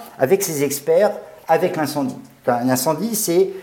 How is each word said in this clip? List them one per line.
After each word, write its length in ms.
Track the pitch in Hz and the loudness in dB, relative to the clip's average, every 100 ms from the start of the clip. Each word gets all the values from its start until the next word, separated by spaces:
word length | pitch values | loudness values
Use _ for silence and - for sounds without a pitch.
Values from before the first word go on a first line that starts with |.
| - - | -14 -2
avec 240 | 135 190 | 2 2
ses 200 | 175 147 | 0 -2
experts, 500 | 143 - - 165 208 - - - - | -2 -2 2 2 2 0 -12 -18 0
avec 280 | 165 180 160 | 2 2 0
l'incendie. 400 | 143 151 131 - - - | -4 -2 -4 -6 -18 -6
Enfin, 220 | - 123 | -2 0
l'incendie, 500 | 127 127 160 156 220 | 2 0 0 -2 -2
c'est 360 | 220 - 170 190 - | -4 0 2 2 -2